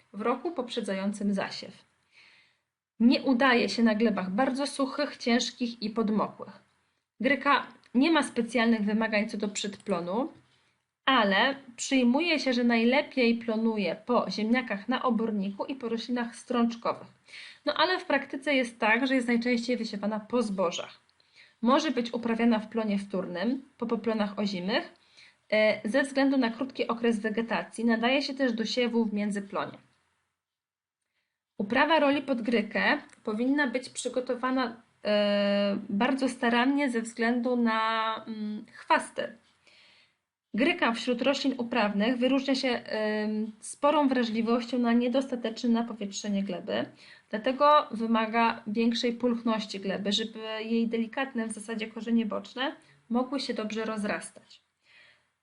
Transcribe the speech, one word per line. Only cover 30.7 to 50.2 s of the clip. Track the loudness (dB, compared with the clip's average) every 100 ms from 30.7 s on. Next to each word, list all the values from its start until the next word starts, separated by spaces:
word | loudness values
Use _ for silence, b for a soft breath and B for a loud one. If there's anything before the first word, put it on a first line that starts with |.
| _ _ _ _ _ _ _ _ -10
Uprawa | -2 2 4 6
roli | 4 2
pod | 0 -2
grykę | 2 0 0 0 0 0 -4 -10
powinna | -6 -2 0 2 0
być | -2 -6
przygotowana, | -8 -4 -4 -4 -4 -2 0 -2 -6 _ _
e, | 0 2 2 2 2 2 2 -2 -2
bardzo | 0 2 2 0
starannie | 0 2 2 2 2 0
ze | -2
względu | -4 -2 0 0 0 2
na, | 2 2 0 0 -2 -4 -8
mm, | -8 -8 -8 -12
chwasty. | -18 2 2 2 -8 -8 -10 _ _ b b b b b b _ _ _ 0
Gryka | 0 2 0
wśród | 0 -2 0
roślin | 0 2 -2 -2
uprawnych | -2 0 2 2 2 2
wyróżnia | 2 2 2
się, | 0 0 -2 -4 -4 -2 -2
ym, | -2 -2 -6 -10
sporą | -16 0 2 4 4
wrażliwością | 2 0 0 2 0 0 0
na | 2
niedostateczne | 4 4 0 -2 -4 -6 -2 2
napowietrzenie | 2 0 -6 -8 -6 -4 -2
gleby, | -2 -6 -4 -4 -4 B B B _
dlatego | -4 -2 4 6 6 4
wymaga | -2 0 2 2 2 2 0 -4
większej | 0 2 2 -2
pulchności | 0 0 0 0 -2 -4 -6
gleby, | -6 -4 -2
żeby | -2